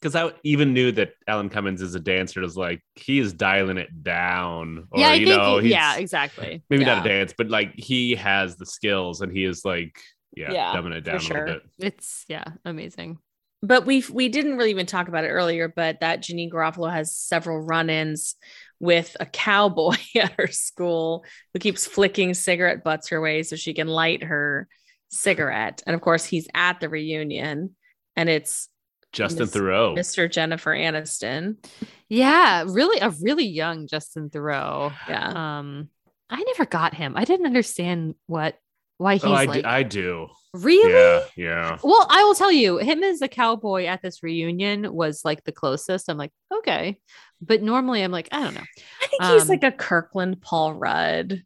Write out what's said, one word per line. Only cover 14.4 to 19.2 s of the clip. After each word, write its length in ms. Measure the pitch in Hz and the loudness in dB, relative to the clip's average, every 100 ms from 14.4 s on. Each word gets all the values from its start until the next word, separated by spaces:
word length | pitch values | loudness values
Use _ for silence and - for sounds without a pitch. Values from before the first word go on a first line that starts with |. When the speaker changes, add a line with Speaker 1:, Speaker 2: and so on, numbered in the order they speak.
| 302 262 | -2 0
Speaker 3:
really 140 | 233 | 0
even 160 | 196 180 | 0 -2
talk 220 | 196 175 | -4 -4
about 160 | 170 | -2
it 40 | 156 | -2
earlier, 400 | - 175 165 165 | 0 0 0 -4
but 320 | 165 165 160 | -2 -4 -2
that 220 | 165 170 | -2 -4
Janeane 280 | - 170 170 | -6 -8 -6
Garofalo 400 | 165 160 170 165 | -2 -2 -2 -6
has 240 | 170 156 | -4 -6
several 460 | - - 170 175 160 | -8 -4 -4 -2 -6
run-ins 760 | 156 160 165 156 156 151 - - - - - _ | -2 -2 0 0 -2 -4 -8 -10 -16 -20 -20 _
with 360 | 170 170 170 - | 2 2 2 -10